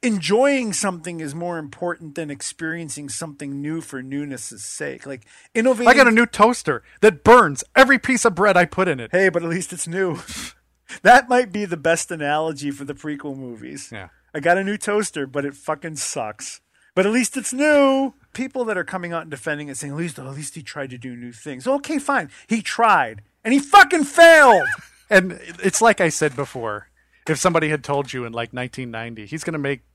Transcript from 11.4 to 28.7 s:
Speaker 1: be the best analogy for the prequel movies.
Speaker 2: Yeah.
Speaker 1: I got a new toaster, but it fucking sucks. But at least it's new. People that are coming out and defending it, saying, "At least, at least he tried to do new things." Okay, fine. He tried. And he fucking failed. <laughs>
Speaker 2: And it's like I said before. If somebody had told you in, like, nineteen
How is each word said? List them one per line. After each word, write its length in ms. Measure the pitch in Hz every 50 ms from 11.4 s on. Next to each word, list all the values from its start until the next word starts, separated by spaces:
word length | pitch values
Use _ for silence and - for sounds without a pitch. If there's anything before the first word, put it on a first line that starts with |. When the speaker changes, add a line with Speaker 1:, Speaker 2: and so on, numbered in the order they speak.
| 254 208 180
Speaker 1:
be 120 | 208 208
the 140 | 190 170 160
best 320 | 139 165 165 165 - -
analogy 600 | 175 160 151 143 147 151 156 160 156 139 143 143
for 140 | 139 139 143
the 80 | 139 147
prequel 420 | - - 156 147 139 - 147 139
movies. 540 | 135 135 123 120 110 123 - 143 139 - -
Speaker 2:
Yeah. 180 | - 107 95 85 _ _ _ _ _
Speaker 1:
I 60 | 156
got 180 | 139 170 175 190
a 60 | 196
new 120 | 190 208
toaster, 500 | 208 - - 208 208 214 - - 156 139
but 200 | 135 127 147 139
it 80 | 143 135
fucking 420 | - - - 156 147 - 170 160
sucks. 640 | 139 - - - 151 120 107 104 _ - - - - _ _ _ _ _ _ _
But 120 | - 185
at 60 | 202 220
least 220 | 247 247 - -
it's 200 | 269 214 - -
new. 580 | 254 285 302 302 285 277 269 269 269 269 269 - _ _ _ _
People 320 | - 254 262 _ 262 247
that 100 | 220 214
are 80 | 185 170
coming 260 | - - 185 175 175
out 120 | 170 165 160
and 80 | 160
defending 380 | 151 131 - - 151 147 151 147
it, 100 | 135 -
saying, 160 | - 143 143
"At 40 | 147
least, 200 | 170 170 143 -
at 80 | 131
least 280 | 131 135 139 156 139 -
he 80 | 165 139
tried 280 | - - 151 139 131
to 80 | 127 123
do 180 | 117 135 123
new 160 | 120 120 123 117
things." 340 | - - - 139 123 -
Okay, 320 | 240 262 277 277 - 302 277
fine. 300 | 277 - 285 254 180 - _ - -
He 140 | _ 214 226
tried. 640 | 202 - - - 233 226 202 165 139 113 110 107 - _ _ _ _
And 120 | 220 247
he 60 | 285
fucking 440 | 277 - - 403 381 381 - 339 294
failed. 640 | 285 - - 339 330 330 311 294 262 226 185 143 139 - - - _
<laughs> 200 | _ _ _ _
Speaker 2:
And 320 | 214 190 180 185 165 - - 160 170 170 185
it's 160 | 190 - -
like 220 | 226 233 208 - 190
I 80 | 165
said 260 | 151 - 160 151 135
before. 520 | 135 143 131 - 131 117 110 104 104 104 _ _ _ _ _ _ _ _
If 120 | - 160 139
somebody 320 | - 185 170 165 156 151
had 120 | 151 151 135
told 300 | - 143 143 143 131 -
you 140 | 131 123
in, 80 | 117 113
like, 180 | 117 117 117 -
nineteen 380 | 123 123 127